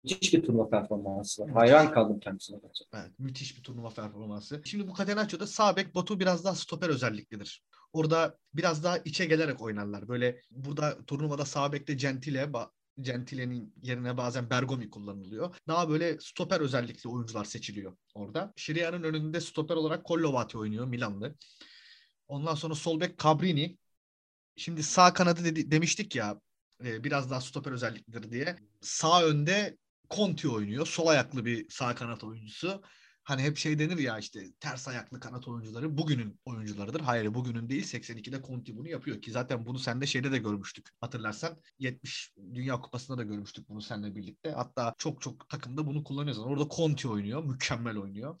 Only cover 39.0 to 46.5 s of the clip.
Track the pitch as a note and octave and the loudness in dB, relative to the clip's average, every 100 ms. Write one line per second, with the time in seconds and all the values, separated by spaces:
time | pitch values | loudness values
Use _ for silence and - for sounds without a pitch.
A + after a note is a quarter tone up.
39 | - G#2 - A#2 B2 B2 A#2 B2+ C3 A#2+ | -8 -8 -6 -4 -2 -2 -4 -4 -2 -2
40 | C#3 C3 C3+ C3+ A2 G#2 G2 - - _ | 0 0 0 0 0 -2 -4 -14 -20 _
41 | A#2+ B2 G#2+ G#2+ E3 D#3+ _ _ C3 B2+ | -10 -6 -6 -6 -6 -8 _ _ -6 -6
42 | C3 - - - F#2+ B2 C3 B2 - B2 | -8 -10 -10 -16 -12 -6 -4 -4 -6 -10
43 | C3 B2+ G#2+ G#2 G2+ - - G#2+ G#2 A2 | -6 -6 -4 -6 -8 -14 -14 -12 -10 -8
44 | G#2 G2 F#2+ - - - B2 - A#2 - | -8 -8 -12 -10 -8 -4 -4 -2 -4 -2
45 | E3 C3 - A#2+ - - B2 C3+ D3+ D3+ | -4 -6 -8 -12 -12 -10 -8 -4 -4 -4
46 | D3+ C#3 D3 G#2+ A#2 | -4 -4 -4 -4 -2